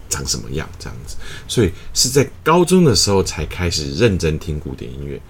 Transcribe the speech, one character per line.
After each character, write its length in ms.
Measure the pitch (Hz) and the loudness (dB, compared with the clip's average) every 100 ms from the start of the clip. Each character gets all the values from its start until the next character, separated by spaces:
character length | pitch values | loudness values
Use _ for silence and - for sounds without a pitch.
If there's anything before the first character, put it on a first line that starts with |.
| - | -6
长 180 | 69 67 | -6 -4
什 100 | 58 | -6
么 140 | 57 | -4
样 180 | 69 - - | -6 -6 -10
这 80 | - | -12
样 100 | 62 - | -12 -10
子， 80 | - - - - | -10 -8 -12 -4
所 160 | - | 2
以 80 | 101 - - | 2 0 -6
是 140 | - 131 | 0 2
在 200 | 139 123 - | 4 2 0
高 220 | - 170 | 2 4
中 200 | 170 185 | 6 6
的 80 | 165 | 6
时 160 | 98 - | 6 4
候 140 | 98 | 2
才 240 | 90 - 76 | 2 -2 -6
开 240 | - 87 | -2 -2
始 220 | 85 73 | -2 -4
认 260 | 69 117 92 | 2 2 2
真 180 | 80 76 | 0 -2
听 220 | - 76 | -4 -6
古 160 | 69 | -6
典 180 | 65 58 | -10 -12
音 140 | 65 69 | -10 -10
乐， 140 | 67 - | -10 -14